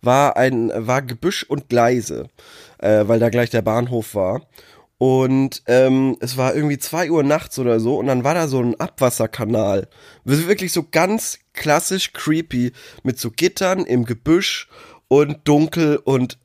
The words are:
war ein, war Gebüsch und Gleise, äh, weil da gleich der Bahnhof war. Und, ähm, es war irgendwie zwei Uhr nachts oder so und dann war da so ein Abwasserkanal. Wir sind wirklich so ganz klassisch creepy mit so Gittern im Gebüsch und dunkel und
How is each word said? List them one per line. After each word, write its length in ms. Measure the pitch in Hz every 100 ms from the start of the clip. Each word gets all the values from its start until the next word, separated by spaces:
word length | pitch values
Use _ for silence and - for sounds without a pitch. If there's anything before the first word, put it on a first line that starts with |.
war 340 | 120 131 143 -
ein, 340 | 131 127 113
war 260 | 98 113 127
Gebüsch 400 | 131 120 170 -
und 240 | - 147 -
Gleise, 600 | 123 117 123 110 64 - _ - - - _
äh, 260 | - 107 104
weil 120 | 113
da 100 | 117
gleich 200 | 117 117
der 120 | 117
Bahnhof 520 | 104 110 123 123 110
war. 280 | 104 92 113 - _ - _ _ _
Und, 640 | 131 131 131 135 135 - -
ähm, 500 | 123 131 131 135 -
es 160 | 123 127
war 180 | 131
irgendwie 240 | 131 151 139
zwei 320 | - 160 175
Uhr 120 | 165
nachts 360 | 139 151 - -
oder 220 | 123 113
so 180 | 113 139
und 80 | 123
dann 180 | 127
war 100 | 123
da 120 | 170 160
so 120 | 131
ein 180 | 120 117
Abwasserkanal. 1080 | - - 127 - 110 - 110 117 101 98 95 _ - -
Wir 120 | - 139
sind 120 | 170
wirklich 240 | 202 185
so 120 | - -
ganz 480 | 160 180 220 - - _
klassisch 600 | - 156 151 - 190 -
creepy 600 | - - 160 165 123 123 - - -
mit 160 | 127 123
so 120 | 120
Gittern 540 | 107 175 - 190 185 -
im 180 | 123
Gebüsch 640 | 117 - - 170 196 - - - - - _
und 300 | 135 147 151
dunkel 520 | - 147 156 170 156 147
und 420 | - 135 123 -